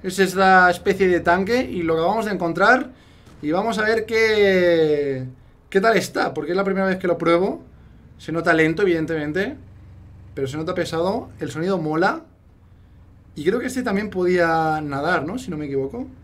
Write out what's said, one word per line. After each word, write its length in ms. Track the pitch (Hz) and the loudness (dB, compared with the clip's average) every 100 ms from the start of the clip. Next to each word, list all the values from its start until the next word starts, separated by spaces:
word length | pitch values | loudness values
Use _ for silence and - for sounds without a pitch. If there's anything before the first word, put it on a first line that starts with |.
Es 160 | 190 190 | -8 0
esta 500 | 185 185 190 185 180 | 0 4 6 8 6
especie 380 | 175 - 190 185 | 4 0 2 2
de 140 | 175 | 2
tanque 420 | 170 175 190 240 | 2 0 2 -2
y 180 | - 180 | -2 -4
lo 140 | 165 160 | -2 0
acabamos 300 | 160 220 214 | 0 0 -2
de 60 | |
encontrar. 600 | 185 170 160 202 254 - - - - - - | -2 -4 4 4 4 0 -14 -20 -20 -20 -10
Y 100 | 147 | -4
vamos 280 | 175 226 220 | -2 -2 -2
a 40 | |
ver 220 | 214 233 220 | 0 0 0
qué, 1200 | 226 220 214 196 185 180 170 156 147 143 131 127 127 - - _ | 0 2 4 4 4 4 4 2 2 -2 -4 -8 -14 -20 -20 _
qué 120 | 190 | 2
tal 160 | 226 202 | 4 2
está, 360 | - - 151 | 0 -4 -4
porque 180 | - 151 | -4 -4
es 60 | 185 | -2
la 60 | |
primera 220 | 196 190 190 | -2 0 0
vez 120 | 185 | 0
que 100 | 180 | -2
lo 100 | 170 | 0
pruebo. 460 | 170 170 202 320 - - - - - - | 2 2 2 -4 -12 -20 -20 -20 -20 -16
Se 120 | - | -8
nota 220 | 160 165 | -2 2
lento, 300 | 160 160 165 | 2 2 2
evidentemente, 760 | 196 165 160 160 147 165 220 302 - - - - - - - - | 0 0 -2 -4 -4 -4 -6 -8 -20 -20 -20 -20 -20 -20 -16 -8
pero 120 | 135 | -6
se 100 | 151 | -6
nota 180 | 160 180 | -6 -4
pesado. 540 | 165 165 180 214 - - | -4 -2 -2 -4 -8 -12
El 100 | 147 | -10
sonido 300 | 127 175 190 | -6 -4 -2
mola. 420 | 151 156 196 330 - _ - _ - - - - - - - - | -2 0 0 -2 -12 _ -20 _ -20 -20 -20 -20 -20 -20 -20 -4
Y 80 | |
creo 160 | 151 233 | -2 -2
que 60 | 277 | -4
este 160 | 254 | -6
también 300 | 247 196 214 | -4 -4 -4
podía 680 | 180 180 180 170 165 160 156 | -2 0 2 2 2 0 -2
nadar, 440 | 151 139 156 180 143 | -4 -4 -2 -2 -4
¿no? 140 | 247 | -10
Si 100 | 226 | -10
no 80 | 156 | -10
me 80 | 147 | -6
equivoco. 420 | 135 135 233 254 - | -6 -6 -8 -12 -16